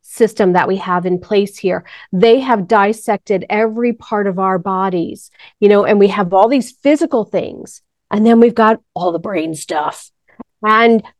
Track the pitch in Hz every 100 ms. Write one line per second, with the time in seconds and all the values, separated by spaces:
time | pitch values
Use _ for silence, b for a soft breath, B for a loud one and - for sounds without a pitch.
0 | - - 220 - 190 180 - 196 190 180
1 | 180 180 - 208 202 - 190 180 - B
2 | B 180 226 254 262 226 170 220 202 220
3 | - 202 - 196 - 208 226 220 240 233
4 | - 214 202 185 190 185 196 185 190 180
5 | 160 - - b b b 202 202 - 208
6 | 202 190 180 190 226 269 - - 277 302
7 | 320 240 - 190 - - - - _ _
8 | - 202 220 233 240 233 220 220 _ -
9 | 180 165 208 185 160 151 - 160 147 -
10 | - _ _ B - _ 208 220 233 226
11 | -